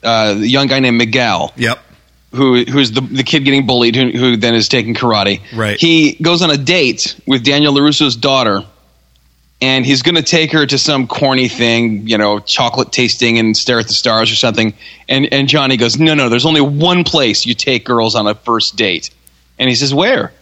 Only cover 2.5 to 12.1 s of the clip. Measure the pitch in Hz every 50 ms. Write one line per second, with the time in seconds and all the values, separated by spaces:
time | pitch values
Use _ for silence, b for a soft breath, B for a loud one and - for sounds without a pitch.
2.5 | 127 123 123 - 127 143 139 117 110 127 131 113 113 131 127 - - 156 139 135
3.5 | 139 139 135 117 131 123 120 117 117 127 131 123 - 123 123 127 120 110 104 120
4.5 | 117 113 107 - - 127 110 110 117 - - 120 110 104 98 101 101 92 B B
5.5 | B 113 110 104 104 - - 165 165 160 156 143 - - 160 170 175 170 185 165
6.5 | 147 139 135 123 175 185 151 127 110 - - - - - - - 135 127 113 131
7.5 | 139 143 147 147 139 139 143 151 147 139 151 139 120 117 117 139 135 131 123 110
8.5 | 101 98 95 - _ _ _ _ _ _ _ _ _ _ _ _ _ _ _ _
9.5 | _ _ 123 131 131 131 123 135 139 131 - 165 170 165 151 - - 165 160 147
10.5 | - 160 147 135 147 135 - - 151 135 131 120 - - 147 135 135 131 127 120
11.5 | - - 120 117 117 117 117 113 110 101 107 110